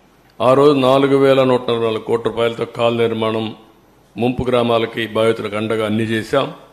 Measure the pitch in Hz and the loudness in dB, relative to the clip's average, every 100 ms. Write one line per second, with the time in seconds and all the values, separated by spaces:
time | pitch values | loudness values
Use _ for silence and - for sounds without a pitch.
0 | _ _ _ - 120 131 147 139 127 135 | _ _ _ -2 2 4 4 4 2 2
1 | 139 139 135 135 131 123 120 117 113 110 | 4 4 4 4 4 2 0 -2 -2 -4
2 | 104 117 113 110 117 113 113 - 120 117 | -2 -2 -2 -2 -2 -2 -6 -2 0 2
3 | 117 110 110 113 110 110 - _ _ _ | 0 0 -2 -2 -6 -10 -18 _ _ _
4 | _ - 120 123 127 123 120 117 113 120 | _ -4 -2 -2 0 0 2 0 0 -4
5 | 110 110 113 110 107 104 110 113 107 107 | -4 0 0 0 -4 -6 -4 -2 -2 -2
6 | 110 113 107 139 139 - - | -2 -4 -2 -2 -2 -6 -20